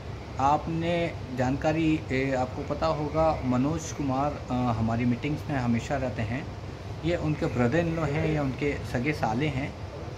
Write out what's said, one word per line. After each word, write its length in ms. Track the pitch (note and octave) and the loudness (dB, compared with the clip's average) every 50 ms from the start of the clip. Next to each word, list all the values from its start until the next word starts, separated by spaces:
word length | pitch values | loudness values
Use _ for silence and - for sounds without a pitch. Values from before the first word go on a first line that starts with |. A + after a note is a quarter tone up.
| - - - - - - - - | -10 -10 -10 -10 -10 -8 -2 2
आपने 760 | C3 C#3 D3 D3+ - E3 E3 E3 E3 E3+ F3 E3+ E3+ D#3+ - - - - B2+ B2 | 4 4 4 4 2 -2 -2 0 0 0 2 2 0 -2 -2 -6 -6 -4 -2 0
जानकारी, 640 | B2+ B2+ C#3 C#3 - D#3 D#3 D#3+ E3 D#3 D#3 - - - | 2 2 2 2 2 2 2 4 4 4 2 2 0 0
ए, 220 | C3 C3 C3+ C3+ C3+ | 0 0 2 2 2
आपको 400 | B2 B2+ - - - C3+ - D3 | 0 0 -2 -2 -6 -4 -4 -2
पता 120 | C#3 D#3 | 0 0
होगा, 560 | D#3+ D#3 D3 D3+ C#3+ C#3 D#3 D#3+ D#3+ D#3 - - | 0 0 0 0 0 2 2 4 4 2 2 2
मनोज 460 | B2+ B2 B2 C3 D3 E3 D#3+ - - | 2 2 4 4 2 0 -2 -4 -6
कुमार, 480 | - - D3 C3+ C3 C3+ C#3+ D3 C#3 - - - | -6 -4 -2 0 0 0 0 0 -2 -4 -4 -2
अ, 40 | B2+ | 0
हमारी 520 | B2 B2 B2 A#2 A2+ A2+ A2+ A#2 A#2 B2 | 0 2 2 2 2 2 2 2 2 2
मीटिंग्स 360 | B2 A#2+ A2+ - D3 D3+ C#3+ - - | 2 2 2 0 -2 -2 -2 -2 -2
में 80 | D3 C3 | -2 0
हमेशा 380 | B2 A#2+ A#2 A#2 - - D3 | 2 2 2 0 0 0 -2
रहते 260 | C3+ C3 B2 - - | -2 -2 -2 -2 -2
हैं। 260 | A2 G#2 B2 C3+ F3+ - - - - - - - - - - - - | -2 -2 -4 -4 -6 -6 -10 -10 -10 -10 -10 -10 -10 -10 -8 -4 -2
ये 100 | D#3+ F3 | 0 0
उनके 300 | D3+ D3+ D#3 D3+ - E3 | 0 0 0 0 0 0
ब्रदर 320 | D#3 A#2+ B2+ B2 A#2 C3+ E3+ | 0 2 2 4 4 4 4
इन 180 | E3+ E3 E3 | 2 2 0
लॉ 80 | E3 D#3+ | 0 0
हैं 300 | - C#3+ D#3 D#3+ D#3 D3+ | 0 0 0 2 2 2
या 80 | D3+ | 2
उनके 360 | D3 C3+ B2 A#2 D3 C#3+ C3+ - - | 0 0 -2 0 0 0 0 -2 -4
सगे 280 | - - C3 A#2+ D3+ D3+ | -2 -2 0 0 0 0
साले 340 | - - A#2 A2 B2 D3+ D#3 | 2 0 0 2 2 0 0
हैं 260 | C3+ C3 C#3 F#3 - - - - - - - - - | 0 0 -2 -4 -6 -8 -10 -10 -10 -10 -10 -8 -4